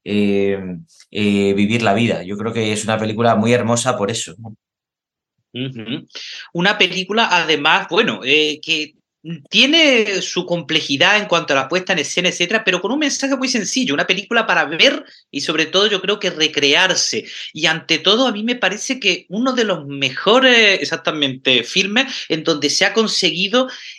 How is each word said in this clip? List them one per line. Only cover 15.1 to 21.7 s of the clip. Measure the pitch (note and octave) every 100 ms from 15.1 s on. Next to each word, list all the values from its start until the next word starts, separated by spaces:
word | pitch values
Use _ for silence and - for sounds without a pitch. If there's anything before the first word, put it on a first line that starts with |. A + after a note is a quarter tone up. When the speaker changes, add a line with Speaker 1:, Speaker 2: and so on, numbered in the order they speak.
| - _
Speaker 2:
y | C#3+
sobre | C#3+ D#3 D#3
todo | F#3 G#3
yo | G3
creo | F3+ G#3
que | F#3+
recrearse. | D#3 D#3 D3 C#3 D3+ F#3 E3+ - A#2 - - -
Y | - D#3+
ante | D#3+ - D#3+
todo | D#3+ G#3+ B3+
a |
mí | G#3
me | A3 B3
parece | F#3 G#3+ - C4
que | G#3 E3 -
uno | F#3+ B3+
de | B3 A3
los | F3 C#3+
mejores, | C#3 C3+ - - A#3 C4 A#3+ G#3+ F#3+
exactamente, | C#3+ D#3+ - D#3+ C#3+ C3 - B2+
filmes | A2+